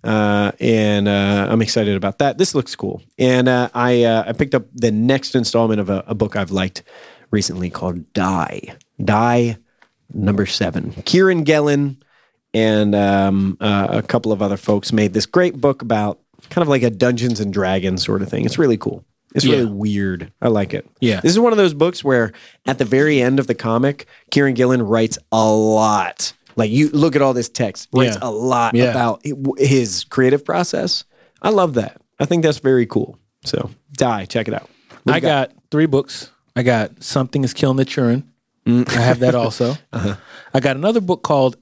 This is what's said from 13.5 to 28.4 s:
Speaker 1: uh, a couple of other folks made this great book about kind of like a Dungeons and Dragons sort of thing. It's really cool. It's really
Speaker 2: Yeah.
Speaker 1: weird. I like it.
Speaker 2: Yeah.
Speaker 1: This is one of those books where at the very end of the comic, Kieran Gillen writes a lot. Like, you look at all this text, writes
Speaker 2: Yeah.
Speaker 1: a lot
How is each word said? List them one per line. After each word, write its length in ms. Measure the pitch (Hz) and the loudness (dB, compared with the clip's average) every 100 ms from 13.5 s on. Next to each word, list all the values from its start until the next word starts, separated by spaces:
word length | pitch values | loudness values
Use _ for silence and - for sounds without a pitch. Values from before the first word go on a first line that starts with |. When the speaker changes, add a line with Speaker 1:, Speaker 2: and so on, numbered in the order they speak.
| - | -2
Speaker 1:
uh, 280 | 107 101 98 | -2 -2 0
a 120 | 113 | -4
couple 300 | - 123 110 | -2 -2 -2
of 80 | 101 | -2
other 160 | 101 98 | -2 -4
folks 340 | - 101 - | -2 -2 0
made 200 | 110 104 | 0 0
this 140 | 104 - | 0 0
great 340 | 175 180 139 | 2 2 2
book 220 | 143 135 | -2 -2
about 380 | 120 110 104 - _ _ - | -2 -2 -2 -6 _ _ -6
kind 140 | - | -2
of 60 | 160 | 0
like 140 | 135 | 2
a 80 | 117 | 0
Dungeons 500 | 101 123 120 123 107 | 2 0 2 -2 -2
and 120 | 101 | -2
Dragons 500 | 101 92 95 92 92 | -2 -2 0 -2 -2
sort 200 | - 98 | -2 -4
of 60 | 98 | -4
thing. 160 | - 113 | -2 -2
It's 100 | - | 0
really 200 | 147 110 | 2 2
cool. 260 | - - _ _ _ | -2 -8 _ _ _
It's 100 | - | 0
really 200 | 135 127 | 2 2
Speaker 2:
Yeah. 60 | 113 | 0
Speaker 1:
weird. 640 | 101 107 101 98 90 90 _ | -2 -2 -2 -2 -4 -10 _
I 80 | 120 | 0
like 240 | 107 98 | 0 -2
it. 160 | 101 - _ | -6 -10 _
Speaker 2:
Yeah. 200 | 123 95 | -2 2
Speaker 1:
This 120 | 160 | 2
is 60 | 196 | 4
one 120 | 233 | 4
of 60 | 220 | 4
those 160 | 185 | 2
books 280 | 143 165 175 | 2 -2 0
where 300 | 143 127 113 - - _ - | 0 0 0 -6 -20 _ -6
at 120 | 131 | -4
the 80 | 120 | 0
very 340 | 131 151 143 | 2 4 2
end 180 | 123 135 | 2 0
of 80 | 123 | 0
the 60 | |
comic, 520 | 113 113 117 139 143 - - _ | -4 0 0 0 -2 -14 -20 _
Kieran 240 | 139 139 | 2 2
Gillen 260 | 120 127 127 | 2 2 2
writes 360 | 107 113 113 - _ | 2 2 0 -2 _
a 140 | 110 110 | 2 4
lot. 800 | 107 110 110 107 104 87 - - - _ - | 4 4 4 2 2 -2 -6 -10 -10 _ -4
Like, 140 | 110 | 0
you 180 | 120 151 | 2 2
look 260 | 151 160 | 2 2
at 60 | 139 | 2
all 120 | 139 | 2
this 160 | 123 117 | 0 -6
text, 380 | - 110 - - | -4 -6 -6 -4
writes 240 | 127 127 101 | 0 0 0
Speaker 2:
Yeah. 80 | 120 | -6
Speaker 1:
a 20 | |
lot 440 | 107 | -4